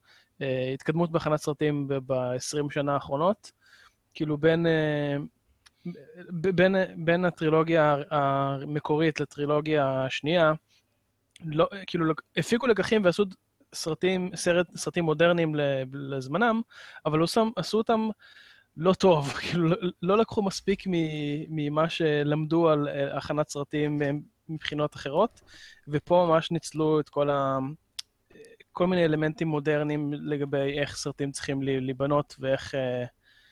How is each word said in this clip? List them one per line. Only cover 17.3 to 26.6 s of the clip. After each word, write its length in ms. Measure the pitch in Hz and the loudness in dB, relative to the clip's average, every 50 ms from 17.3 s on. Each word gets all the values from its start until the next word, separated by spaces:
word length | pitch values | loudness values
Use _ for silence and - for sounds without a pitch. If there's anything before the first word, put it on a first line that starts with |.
| - 226 220 226 233 | 2 2 2 2 0
עשו 220 | - 160 - - 220 | -4 -4 -2 -2 0
אותם 300 | 220 - 233 220 220 220 214 - - - - - - - - _ _ _ _ | 2 2 0 0 0 -2 -4 -8 -14 -20 -20 -20 -20 -20 -20 _ _ _ _
לא 180 | 147 160 190 185 | 0 2 2 2
טוב, 340 | - - 190 170 151 139 139 123 | 4 6 6 6 4 2 -2 -6
<laughs> 80 | - | -6
כאילו, 280 | - - 165 175 170 160 | -6 -4 0 0 2 2
לא, 80 | 175 - 185 180 - _ 175 | 2 0 0 -4 -6 _ 0
לא 160 | 180 196 220 | 2 2 4
לקחו 240 | 226 - - 226 202 | 2 2 0 -2 -2
מספיק 440 | 190 - - - 190 202 - - | -2 -4 -4 -2 -2 -2 -2 -2
מ-, 600 | 190 180 170 160 156 151 151 147 147 147 151 160 165 | -2 0 0 0 0 -2 -4 -4 -4 -4 -6 -6 -6
ממה 400 | 160 156 147 147 147 151 160 165 | -4 -4 -2 0 0 0 0 0
שלמדו 800 | - - 170 156 147 147 143 147 147 156 156 151 165 170 170 160 | 0 0 0 2 2 2 2 0 0 0 0 2 2 4 4 4
על, 200 | 156 147 147 143 | 4 4 2 -2
אה, 280 | 147 143 139 139 143 | -2 -4 -4 -4 -4
הכנת 320 | 139 - - 151 147 151 - | -6 -6 -2 -2 -2 -2 -4
סרטים, 540 | - 147 143 - - 151 147 147 151 147 147 | -6 -8 -8 -6 -4 -2 -2 -2 0 0 0
אה, 80 | 139 143 147 151 - _ _ _ - | 0 -2 -4 -6 -12 _ _ _ -10
מבחינות 460 | 160 151 - - 147 147 151 147 - | -10 -8 -8 -6 -4 -2 -2 -4 -4
אחרות, 460 | - - 139 139 170 214 240 - _ _ _ - - - - - _ _ 143 | -8 -8 -4 0 0 0 0 -2 _ _ _ -20 -20 -20 -20 -20 _ _ -4
ופה 380 | 147 147 - - 175 180 180 170 | -4 -4 0 2 4 4 6 6
ממש 220 | 160 165 - - | 4 2 2 0
ניצלו 500 | 170 156 | -4 -4